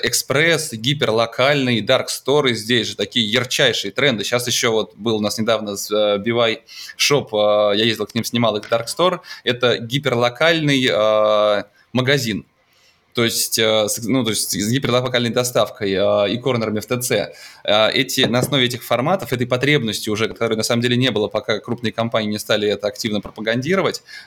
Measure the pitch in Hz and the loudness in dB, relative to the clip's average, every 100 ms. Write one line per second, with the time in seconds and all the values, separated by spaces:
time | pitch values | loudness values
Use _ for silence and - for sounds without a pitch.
0 | 127 - - 139 165 156 - 113 120 147 | 0 -2 0 2 2 2 -2 -4 -2 0
1 | 117 110 113 - 135 147 127 113 101 127 | 0 2 0 2 2 2 2 0 2 0
2 | - - - 147 135 107 107 123 104 101 | 0 -6 0 2 2 0 0 0 0 -4
3 | 104 123 107 123 117 - 135 107 98 - | -2 -2 0 0 0 2 2 0 -4 0
4 | 139 104 95 123 120 - 123 110 98 - | 0 0 -2 -2 -2 0 2 0 -2 -4
5 | 113 107 104 - 113 110 104 101 - 104 | -2 0 -2 -2 0 0 -2 -8 -2 0
6 | 104 101 113 117 113 107 - - - - | 2 0 0 0 0 -2 -8 -18 -14 -4
7 | - 143 - 107 104 104 104 104 117 107 | 0 0 0 0 4 4 4 2 0 0
8 | 101 139 127 120 117 104 - 117 - - | -4 -4 -4 0 0 0 -2 -2 -2 0
9 | 175 175 - - 117 123 123 - 113 143 | 0 0 -8 -6 -4 0 2 0 -2 -2
10 | 139 120 120 - 160 165 147 135 127 104 | 0 2 0 2 2 2 2 2 2 2
11 | 107 107 107 107 107 101 - _ _ 120 | 4 4 4 4 4 2 -4 _ _ -2
12 | 131 143 113 98 - _ _ _ _ _ | 2 0 0 -6 -8 _ _ _ _ _
13 | _ - 117 - - - 110 110 104 - | _ 0 0 0 -2 0 2 2 0 -2
14 | 117 131 113 104 - 92 104 135 127 123 | -2 0 0 -2 -4 -2 -2 -2 0 0
15 | 127 123 117 120 123 123 104 - 101 95 | 0 -2 0 -2 0 0 -2 -2 -2 0
16 | 101 104 101 117 135 117 110 107 - 123 | 2 2 0 0 -2 -2 -2 -4 -4 -4
17 | 123 107 - - - - - 104 107 - | -2 -2 -2 -10 -20 -6 0 2 4 2
18 | 131 - 120 123 131 139 123 123 - 120 | 0 0 0 0 0 0 0 -2 -2 -2
19 | 147 190 120 123 120 123 135 147 113 104 | 0 -2 -2 -4 -2 0 2 2 0 -4
20 | 107 107 107 - 117 110 110 117 120 123 | -4 -2 -2 -2 -2 0 0 0 2 2
21 | 127 104 104 107 - 107 - 113 110 113 | 2 2 0 -2 -2 -4 -4 -6 -4 -4
22 | 117 113 107 107 - 107 104 98 104 - | -2 -2 -2 -4 0 0 2 0 -2 -4
23 | 113 104 - - 110 120 139 190 135 - | -4 -4 -6 -6 -2 -2 0 0 0 -4
24 | - - | -12 -20